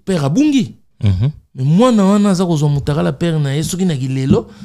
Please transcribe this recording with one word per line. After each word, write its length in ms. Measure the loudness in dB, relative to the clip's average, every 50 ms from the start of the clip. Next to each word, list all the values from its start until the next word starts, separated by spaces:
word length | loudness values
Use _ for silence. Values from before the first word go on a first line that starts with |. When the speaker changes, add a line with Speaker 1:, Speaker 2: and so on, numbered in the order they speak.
| _
Speaker 1:
père 180 | -4 -2 -2 -2
abungi. 500 | 0 0 2 2 2 2 0 0 -2 -6 -14 _ _ _ -4 0
Speaker 2:
Mhm. 260 | 0 0 0 0 -2 -4 -6 -12 _ -10
Speaker 1:
Mais 80 | -4 0
mwana 400 | 2 2 4 4 4 4 2 2
wana 240 | 2 2 2 2 2
aza 160 | 2 0 0
kozwa 240 | 0 0 0 0 0
mutakala 420 | 0 -2 -2 -2 -2 -2 -2 -2
père 280 | -2 -2 -2 -2 -2 -2
na 140 | -2 -2 -2
ye, 80 | -4 -4
soki 200 | -4 -4 -2 -2
na 100 | -2 -2
kilelo, 520 | -2 -4 -4 -4 -2 0 2 2 0 0 -4 -10 -20 -16